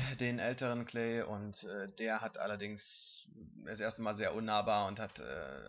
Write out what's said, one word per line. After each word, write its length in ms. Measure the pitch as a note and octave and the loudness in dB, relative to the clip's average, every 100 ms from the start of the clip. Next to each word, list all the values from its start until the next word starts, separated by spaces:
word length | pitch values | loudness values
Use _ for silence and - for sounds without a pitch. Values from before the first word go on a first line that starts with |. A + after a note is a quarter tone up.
| C3 B2+ | 4 2
den 180 | B2 A#2+ | 2 2
älteren 460 | G#2+ C3 C3 A#2+ A#2 | 2 2 2 0 0
Clay 360 | A#2 A#2 A#2 | 0 2 2
und, 400 | - G#2 G#2 G2+ G#2+ | 0 -2 -4 -6 -6
äh, 240 | G2+ G2 G2 | -4 -4 -2
der 240 | A2 A2 | 0 0
hat 160 | A2+ - | 0 -2
allerdings 440 | G2+ G#2 G2+ G#2 - - - - - - - - - | -2 0 -4 -6 -12 -18 -18 -18 -18 -18 -16 -12 -8
das 160 | G#2+ | -2
erste 200 | G#2+ A2+ | 0 0
Mal 140 | A2+ G#2 | 0 2
sehr 180 | G2+ | 2
unnahbar 540 | G#2+ A2 G#2+ G#2 G#2 G2 | 2 4 4 6 6 4
und 140 | G2+ | 0
hat, 180 | G#2+ - | -6 -6
äh, 480 | A#1 C#2+ C#2+ C2+ | -6 -6 -6 -8